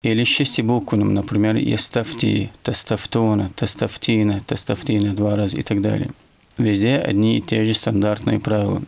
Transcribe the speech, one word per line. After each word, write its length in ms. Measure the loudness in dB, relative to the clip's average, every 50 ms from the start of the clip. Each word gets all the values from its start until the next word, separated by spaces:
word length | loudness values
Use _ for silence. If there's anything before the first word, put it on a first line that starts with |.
| 0
или 200 | 0 2 2 2
шестибуквенным, 880 | 2 2 2 0 -2 0 -2 0 2 2 0 0 0 0 2 2 2 2
например, 420 | 0 0 0 0 2 2 2 2
«ястафти», 920 | 0 0 0 2 0 0 0 0 -4 -4 -4 -4 -2 0 0 2 0 -2 -4 -8 -8 _
«тастафтуна», 880 | -2 -2 -2 -2 -2 -4 -4 -4 -2 0 2 2 4 2 2 0 -2 -4
«тастафтина», 840 | -4 -2 -2 0 -2 -2 -4 -4 -4 -2 0 2 2 2 2 0 -2 -4
«тастафтина» 680 | -4 -6 -4 -2 -4 -4 -4 -2 -2 0 2 2 0 0
два 220 | 0 0 0 2
раза 220 | 0 0 -2 -2
и 40 | -4
так 200 | -4 -2 -2 0
далее. 280 | 0 0 0 -2 -4 -6 -8 -14 -20 _ _ _ _ _ _
Везде 400 | -2 0 0 2 2 2 2 2
одни 420 | 0 0 0 0 2 2 2 2 0
и 20 |
те 220 | 0 0 0 0 2
же 100 | 2 0
стандартные 680 | 0 0 0 0 2 2 2 0 0 0 0 -2 0
правила. 440 | 0 0 0 0 2 0 -2 -4 -6